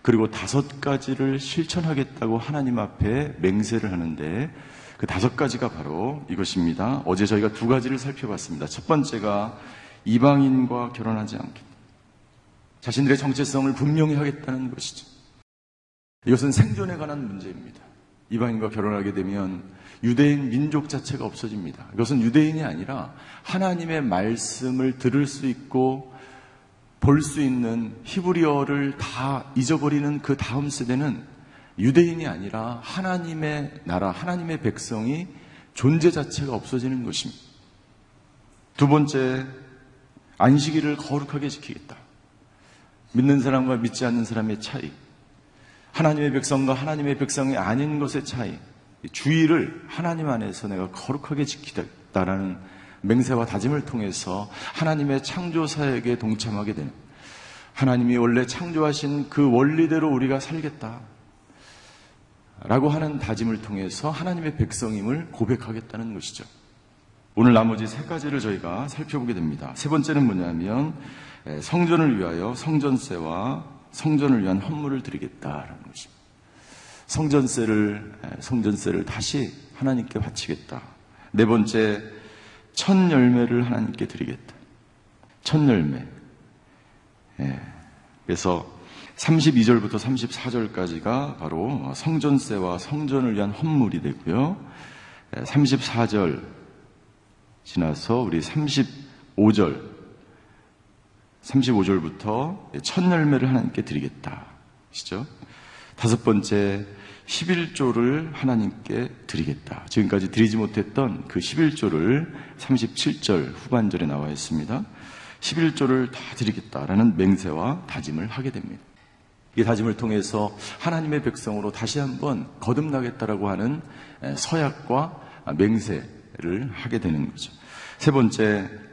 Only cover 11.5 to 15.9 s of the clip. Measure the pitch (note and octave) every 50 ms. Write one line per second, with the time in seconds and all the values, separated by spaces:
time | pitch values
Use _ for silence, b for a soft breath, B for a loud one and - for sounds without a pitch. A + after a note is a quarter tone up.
11.5 | - - - - - - - _ _ _ _ _ _ _ _ _ _ _ _ _
12.5 | _ _ _ _ _ _ - A#2+ A2+ A#2+ C#3+ C3 C#3 C3 C#3+ C#3 C3 C3+ C#3+ -
13.5 | - C#3 C3+ C#3 C3 - C#3 D3 D3+ D#3+ D#3 D3+ D3+ C#3+ D3 C#3+ C#3 - - -
14.5 | C3 C3 C3 B2 B2 - - - - - - - - - _ _ _ _ _ _
15.5 | _ _ _ _ _ _ _ _